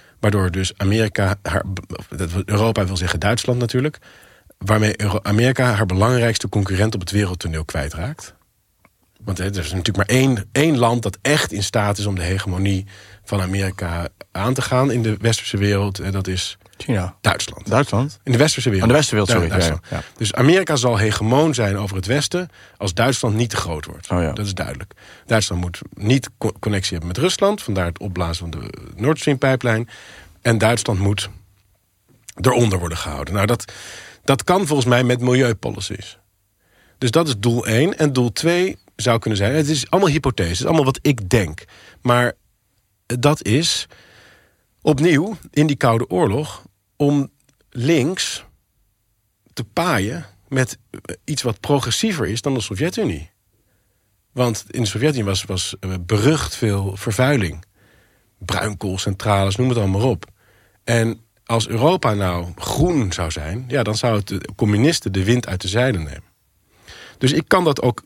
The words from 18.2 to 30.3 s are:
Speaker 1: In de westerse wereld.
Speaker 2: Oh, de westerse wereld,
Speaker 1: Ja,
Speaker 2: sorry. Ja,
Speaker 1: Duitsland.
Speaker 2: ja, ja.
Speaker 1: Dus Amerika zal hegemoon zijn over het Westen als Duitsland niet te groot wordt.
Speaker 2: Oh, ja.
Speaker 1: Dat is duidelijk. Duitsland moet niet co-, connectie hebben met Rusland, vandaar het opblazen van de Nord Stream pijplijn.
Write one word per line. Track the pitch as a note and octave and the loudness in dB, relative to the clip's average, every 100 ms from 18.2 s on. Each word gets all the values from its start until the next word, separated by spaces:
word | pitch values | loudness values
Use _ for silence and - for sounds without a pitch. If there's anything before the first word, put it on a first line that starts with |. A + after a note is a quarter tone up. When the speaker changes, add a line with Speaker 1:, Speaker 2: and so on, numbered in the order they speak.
Speaker 1:
In | - | -2
de | A#2 | 2
westerse | D3+ - B2 | 4 2 0
wereld. | G2 A2 | 2 4
Speaker 2:
Oh, | C#3+ | 4
de | |
westerse | C#3+ G#2+ G2 | 4 0 2
wereld, | A2+ E2 | 2 2
Speaker 1:
Ja, | F2+ | 2
Speaker 2:
sorry. | E2+ | 2
Ja, | |
Speaker 1:
Duitsland. | D#2+ - D2 | 0 -6 -10
Speaker 2:
ja, | - | -10
ja. | - | -6
Speaker 1:
Dus | G#2+ | -4
Amerika | - C3 F#3 F3+ D3 | 2 4 6 4 0
zal | B2 A2 | 2 2
hegemoon | A2 G#2 A2 C3 D#3+ | 2 0 2 4 4
zijn | B2+ G#2 G2 | 2 0 0
over | G2+ F#2+ | -4 -6
het | F#2 | -2
Westen | C#3 - F3 F3+ - - _ | -2 0 -4 -6 -12 -20 _
als | G2+ | -6
Duitsland | E2+ A#2+ C3 B2 G#2+ | 0 0 2 0 0
niet | A#2+ | 0
te | - | -2
groot | F2+ D#2 - | -4 -6 -8
wordt. | - - | -16 -4
Speaker 2:
Oh, | F2 | 0
ja. | D#2+ | 0
Speaker 1:
Dat | F2 G2+ | -2 -6
is | |
duidelijk. | F#2 - C2 - - - - - | -6 -6 -8 -12 -18 -20 -20 0
Duitsland | A2 - F2 | 0 0 -2
moet | F2+ F2 - | -4 -8 -14
niet | - G#2 C3 - - | -6 0 2 0 -6
co-, | A2 - | -6 -4
connectie | - G2+ - | -4 -2 -2
hebben | F2 E2+ | -6 -6
met | F#2 | -2
Rusland, | E3+ - G3+ G#3 | -2 2 0 0
vandaar | - F#2+ F2 | -4 -2 -2
het | E2 | -4
opblazen | G#2 F2+ E2+ E2 | -8 -4 -4 -4
van | E2+ D#2+ | -8 -10
de | - - - - | -10 -14 -16 -4
Nord | B2 D#3 | 0 0
Stream | - C3+ | 0 2
pijplijn. | C#3 C3 B2 A2 A#2 - - - - | 2 2 2 0 -2 -12 -20 -20 -20